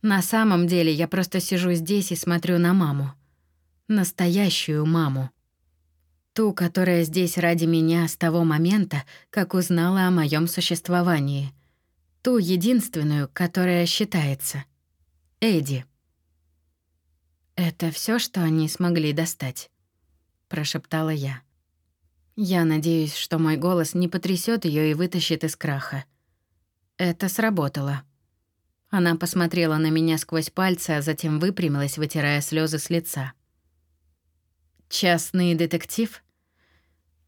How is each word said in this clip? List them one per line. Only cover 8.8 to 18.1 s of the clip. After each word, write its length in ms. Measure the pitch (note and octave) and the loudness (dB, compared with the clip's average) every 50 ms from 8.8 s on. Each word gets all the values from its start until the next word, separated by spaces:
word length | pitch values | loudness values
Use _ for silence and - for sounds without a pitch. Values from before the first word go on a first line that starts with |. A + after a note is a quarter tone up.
| F#3+ - - C#3+ C3+ - - - _ _ | 0 0 -2 -6 -6 -6 -16 -20 _ _
как 240 | - G#3+ F#3+ F#3 - | -2 -2 -2 0 0
узнала 480 | F#3 F3+ F3+ F3+ E3+ E3 F3 F#3+ F#3+ F#3 | -2 0 2 0 2 2 2 2 2 2
о 80 | F3+ | 4
моём 380 | F#3 F3 D#3 D3 D3+ D3+ E3 E3 | 4 2 2 2 0 0 0 -2
существовании. 1040 | - - F3 - F3 E3 - - F3+ F3 F3 F3+ E3+ D3+ C#3 C#3 C#3+ C#3 C#3 C3+ - _ _ _ _ _ _ _ _ _ _ _ _ _ | -2 -4 -2 -2 -4 -4 -2 0 0 2 2 2 2 0 0 -2 -2 -4 -6 -8 -10 _ _ _ _ _ _ _ _ _ _ _ _ _
Ту 160 | _ B3+ B3+ | _ 0 2
единственную, 920 | A#3 F#3 E3 F#3 F3+ E3+ A3+ B3+ A#3+ - - - D#3+ D3 D3+ D3+ D3 C#3+ C#3 _ | 2 2 2 0 0 2 2 2 2 0 -2 -4 -2 -2 0 0 0 -2 -4 _
которая 540 | - F3+ E3+ E3+ F#3 F3+ F3+ F3 F3 F3 | -4 -4 -2 0 0 0 2 2 2 2
считается. 800 | E3+ - - G#3+ G#3 - F3+ D3+ C#3 C3+ C3+ - - - C#3+ C#3 _ _ _ _ _ _ _ _ _ _ _ _ _ _ _ | 0 0 -2 -2 -2 0 -2 0 0 -2 -4 -6 -8 -8 -8 -10 _ _ _ _ _ _ _ _ _ _ _ _ _ _ _
Эдди. 460 | - A3+ G3+ E3 C#3+ C#3 C#3 B2+ B2 _ _ _ _ _ _ _ _ _ _ _ _ _ _ _ _ _ _ _ _ _ _ _ _ _ _ _ _ _ _ _ _ _ _ | 0 2 2 2 0 0 -4 -6 -6 _ _ _ _ _ _ _ _ _ _ _ _ _ _ _ _ _ _ _ _ _ _ _ _ _ _ _ _ _ _ _ _ _ _
«Это 360 | - F3+ E3 D#3+ _ F3 E3 | -2 -2 -2 -2 _ -4 -4
всё, 280 | D#3 - - - | -4 -4 -4 -2